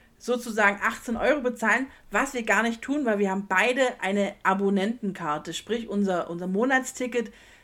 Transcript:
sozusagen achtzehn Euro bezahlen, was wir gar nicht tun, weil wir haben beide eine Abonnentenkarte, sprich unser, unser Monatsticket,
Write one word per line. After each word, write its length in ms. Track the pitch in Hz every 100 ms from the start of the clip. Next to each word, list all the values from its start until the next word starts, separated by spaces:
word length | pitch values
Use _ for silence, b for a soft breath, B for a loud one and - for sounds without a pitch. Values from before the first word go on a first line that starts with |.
| B _
sozusagen 600 | - 240 247 214 202 202
achtzehn 360 | 220 226 - 226
Euro 240 | 220 294
bezahlen, 440 | 247 247 220 226 269 B -
was 240 | 202 277
wir 100 | 247
gar 200 | 220 202
nicht 180 | 233 226
tun, 240 | - 285 247
weil 140 | 202
wir 100 | 196
haben 160 | 190 202
beide 520 | 185 220 247 254 -
eine 340 | 185 202 196 -
Abonnentenkarte, 1120 | - 196 202 196 196 240 202 - 165 151 -
sprich 340 | 160 - 233 226
unser, 440 | 202 196 180 -
unser 160 | 170 180
Monatsticket, 840 | 190 247 262 262 - 254 240 220 B B B